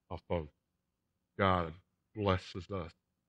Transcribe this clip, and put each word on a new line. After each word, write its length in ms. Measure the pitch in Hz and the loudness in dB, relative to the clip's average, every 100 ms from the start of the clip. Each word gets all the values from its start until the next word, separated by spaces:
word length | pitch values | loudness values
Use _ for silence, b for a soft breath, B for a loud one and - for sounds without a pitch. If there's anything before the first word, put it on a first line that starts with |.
| - | -14
Oh, 80 | 92 - | -14 -4
folks, 240 | 87 73 _ _ _ _ _ _ _ _ - | -4 -4 _ _ _ _ _ _ _ _ 2
God 340 | 98 92 82 85 _ _ _ | 4 4 0 -8 _ _ _
blesses 540 | 110 101 92 - 98 87 | -2 2 2 0 -12 -8
us 220 | 101 80 - _ _ | -6 -8 -14 _ _